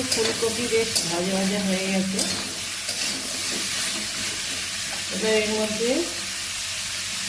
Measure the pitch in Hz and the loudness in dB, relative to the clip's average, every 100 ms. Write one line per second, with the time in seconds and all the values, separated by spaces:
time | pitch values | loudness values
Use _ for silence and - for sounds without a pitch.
0 | 254 233 220 - 226 214 240 226 220 214 | 2 2 2 2 2 2 2 2 4 2
1 | 165 170 185 190 190 202 190 185 190 190 | 2 0 2 2 2 2 2 2 2 2
2 | 190 190 190 - - - - - - - | 2 2 0 0 -4 -4 -4 -4 -4 -2
3 | - 87 - - - - - - - - | -2 -2 -4 -2 -2 -2 0 0 0 -2
4 | - - - - - - - - - - | -4 -4 -4 -2 -4 -4 -4 -4 -4 -4
5 | - 196 214 214 214 214 214 208 233 302 | -2 0 4 4 4 2 0 2 2 2
6 | 339 - - - - - - - - - | 0 -2 -4 -4 -4 -4 -4 -4 -4 -4
7 | - - | -4 -4